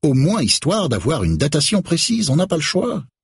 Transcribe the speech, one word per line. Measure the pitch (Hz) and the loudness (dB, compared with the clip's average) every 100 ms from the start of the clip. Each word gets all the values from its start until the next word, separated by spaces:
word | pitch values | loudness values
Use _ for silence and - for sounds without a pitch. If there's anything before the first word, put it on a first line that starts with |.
au | 151 | 0
moins | 131 151 220 | 2 2 2
histoire | 113 - 143 214 170 | 0 0 0 0 0
d'avoir | 104 110 156 | -2 -2 0
une | 87 80 | 0 0
datation | 175 151 - 208 | 0 0 0 0
précise, | - 170 - 233 175 | 0 -2 0 -2 0
on | 143 | 0
n'a | 185 | 0
pas | 165 | -2
le | |
choix. » | 147 180 240 185 127 _ | -2 -2 -2 -4 -10 _